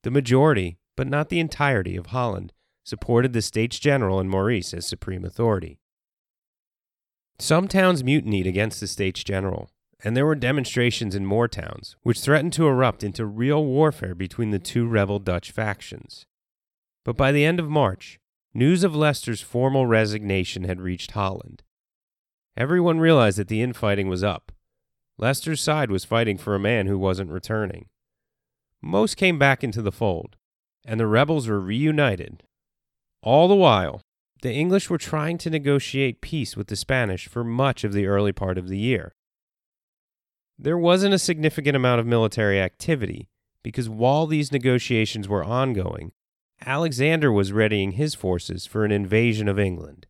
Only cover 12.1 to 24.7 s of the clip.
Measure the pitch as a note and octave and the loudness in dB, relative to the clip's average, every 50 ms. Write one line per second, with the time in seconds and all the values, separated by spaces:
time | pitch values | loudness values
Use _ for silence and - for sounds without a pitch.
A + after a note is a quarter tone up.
12.1 | A#2 - - C3+ D3 D3+ C#3 F3 - D#3 D#3+ D3+ C3 B2 C3 A#2 G#2 - - G2+ | -2 0 2 2 2 2 2 -2 0 2 2 2 4 2 2 0 0 -2 -8 -8
13.1 | F#2+ - A2+ G#2 G2+ A2 A#2+ C3+ C#3+ D#3 D#3 C#3 B2+ C#3+ D#3 D#3 - - - F#2 | -6 -6 -8 -6 -4 -2 0 0 2 0 0 0 2 2 2 2 0 -2 -8 -8
14.1 | F2+ E2+ F#2 F2 - - A#2 G#2+ G#2 F#2+ F2 - - A#2+ A#2 A#2 A2+ G#2+ G2+ G2 | -6 -6 -8 -8 -4 -4 -2 -2 -2 -2 -4 -2 -2 0 0 2 2 0 2 2
15.1 | G2+ G2+ G2 F#2+ F2+ F2 - - - - A2 G#2 G2 - - - - - - - | -2 -4 -2 -2 -4 -4 -6 -8 -6 -4 -4 -4 -4 -8 -12 -16 -16 -16 -18 -20
16.1 | - - - _ _ _ _ _ _ _ _ _ _ _ _ _ _ _ _ - | -20 -20 -20 _ _ _ _ _ _ _ _ _ _ _ _ _ _ _ _ -6
17.1 | A#2+ - C#3 C3+ C#3+ D3 D3 D#3 F3 F3 E3 D3 D3+ D3+ C3+ G2 F#2 - - - | 0 2 2 4 4 4 4 2 2 0 -2 0 2 2 2 2 0 -4 -12 -20
18.1 | - _ _ _ _ _ _ _ _ A#2 B2 D3 F3+ F3+ F#3+ F#3 D3+ D3+ D3+ D3+ | -20 _ _ _ _ _ _ _ _ 2 4 4 6 4 4 2 2 2 2 2
19.1 | C#3 - - C3 A#2 G2 - - - A#2+ B2+ C3+ C3+ C3+ C3 A#2+ A2+ A2 A2 G#2 | 0 -2 -4 -6 -6 -6 -8 -6 -2 0 0 2 2 2 2 4 4 4 4 2
20.1 | G#2 G#2+ G#2 G2+ G2 F#2+ F#2 - - F#2+ F#2 F#2+ F2+ F2+ F#2 F#2 F#2 F2 - - | -2 -4 -2 0 0 0 0 -2 -6 -6 -6 -6 -6 -4 -4 -6 -6 -6 -8 -8
21.1 | - G#2 G2+ F#2+ F#2+ F2+ - - - - _ _ _ _ _ _ _ _ _ _ | -4 -4 -4 -4 -4 -8 -12 -16 -20 -20 _ _ _ _ _ _ _ _ _ _
22.1 | _ _ _ _ _ _ _ _ _ - A#2+ C#3 E3+ F3+ E3+ E3+ D#3+ D#3+ D#3+ E3 | _ _ _ _ _ _ _ _ _ -6 -2 0 2 2 4 2 2 4 6 6
23.1 | D#3+ C#3 A#2 G#2 F#2+ G#2 G2+ G2+ A2+ A2 A#2+ B2+ A#2+ - - G#2 G2+ G2+ G2 F#2+ | 6 8 6 4 4 0 -2 -2 -2 -2 -2 -2 -2 -2 0 0 0 0 0 -2
24.1 | F#2 F2+ G2 G#2 F2 - _ - - _ _ _ | -2 0 -2 -2 -2 -4 _ -18 -20 _ _ _